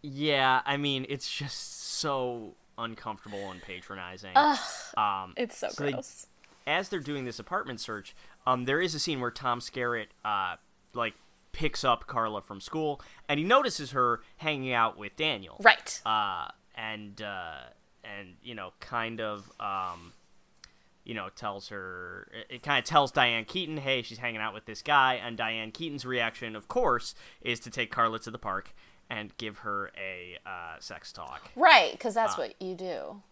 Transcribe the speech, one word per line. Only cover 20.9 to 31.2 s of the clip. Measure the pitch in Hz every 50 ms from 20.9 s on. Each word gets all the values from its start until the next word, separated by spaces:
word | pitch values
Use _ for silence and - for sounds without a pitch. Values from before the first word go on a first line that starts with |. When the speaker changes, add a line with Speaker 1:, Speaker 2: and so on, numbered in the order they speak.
| _ _ _
Speaker 1:
you | - 117
know, | 110 95 92 -
tells | - - 107 101 101 98 -
her, | 107 101 95 95 90 90 90 87 90 95 101 - -
it, | 113 113 - 131
it | 123 -
kinda | 147 143 131 120
tells | - 160 151 139 131
Diane | - 147 127 120 117 113 110
Keaton, | - - 185 185 156 156 151
"Hey, | 139 139 135 127 113
she's | - 117 113
hanging | 123 120 113 110
out | 107 110 98
with | 107 -
this | - 110 - -
guy," | - 147 143 131 131 127
and | 113 98 120 117
Diane | 110 117 110 113 113 110 110 107
Keaton's | - 165 165 143 143 131
reaction, | 123 127 123 117 113 - - 123 113 110
of | 107 - -
course, | - 247 247 175 123 117 - - - - - - - _
is | - 120 120 117
to | - 120
take | - - 120 110
Carla | - - 117 113 113 113
to | - 117
the | 110 120
park | - 107 95 95 - - - - - - - - - _
and | - 110 107 98 - _
give | 113 110 104 -
her | - 110 101 101 98 - -
a, | - 98 95 95 90 90 90 90 - _
uh, | - 95 87 87 82 80 -
sex | - - - 80 - - -
talk. | -